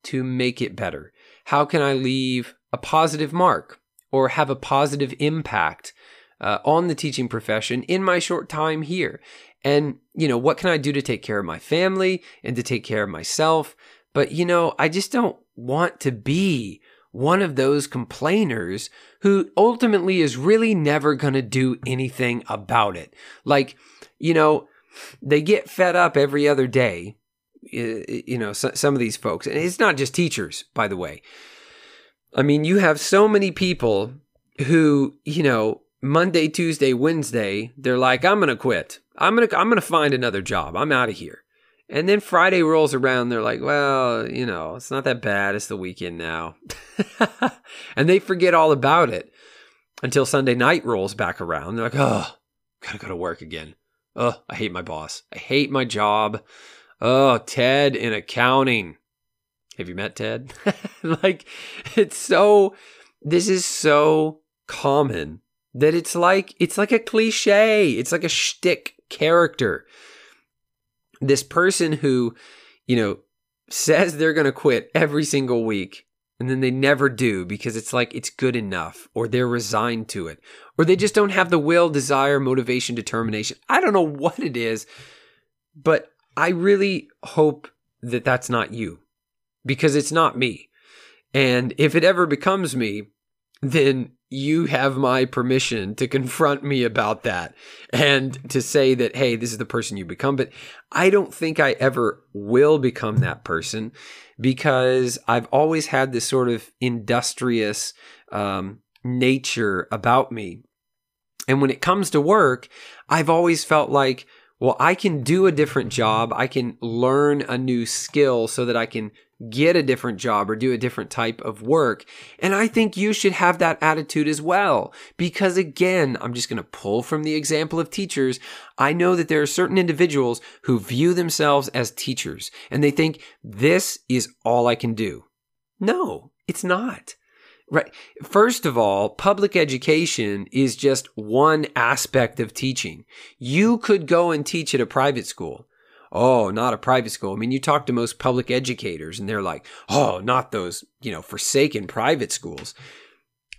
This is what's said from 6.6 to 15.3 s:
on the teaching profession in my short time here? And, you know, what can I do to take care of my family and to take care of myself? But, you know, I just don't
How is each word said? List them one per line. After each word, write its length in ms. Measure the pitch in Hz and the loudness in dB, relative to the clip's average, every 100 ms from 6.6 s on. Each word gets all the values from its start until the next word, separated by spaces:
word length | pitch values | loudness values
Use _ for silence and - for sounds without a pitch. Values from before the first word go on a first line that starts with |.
on 240 | - 160 175 | 2 2 0
the 60 | |
teaching 340 | 151 156 127 120 | -4 -6 -6 -6
profession 540 | 117 - 110 - 123 | -6 -4 -4 -4 -6
in 200 | - 185 | -4 -2
my 140 | 190 180 | 0 -2
short 300 | - 175 - | -2 -6 -6
time 340 | 156 156 156 | -6 -4 -4
here? 380 | 151 180 151 - - - - _ | -6 -4 -4 -6 -18 -20 -20 _
And, 320 | 139 147 147 - _ | 0 2 2 -4 _
you 140 | - 160 | -4 0
know, 100 | 120 | 0
what 200 | 135 160 | 0 0
can 120 | 185 | 0
I 60 | 160 | 0
do 160 | 139 | -2
to 100 | 139 | -2
take 200 | 135 113 | -4 -6
care 160 | - 104 | -4 -6
of 80 | 92 | -4
my 120 | 80 | -8
family 640 | - 160 185 190 190 185 - - | -4 0 0 0 0 -2 -8 -14
and 120 | - 123 | -8 -6
to 60 | |
take 220 | 123 120 | -4 -6
care 180 | - 107 | -4 -4
of 60 | 101 | -4
myself? 680 | 80 85 - 160 160 147 - - _ _ | -6 -6 -2 2 2 -2 -12 -20 _ _
But, 200 | 139 143 | -2 -2
you 120 | 156 | 0
know, 300 | 175 175 165 - | 0 2 2 0
I 100 | 156 | -2
just 220 | 170 196 | -2 -4
don't 260 | 262 226 | -2 -2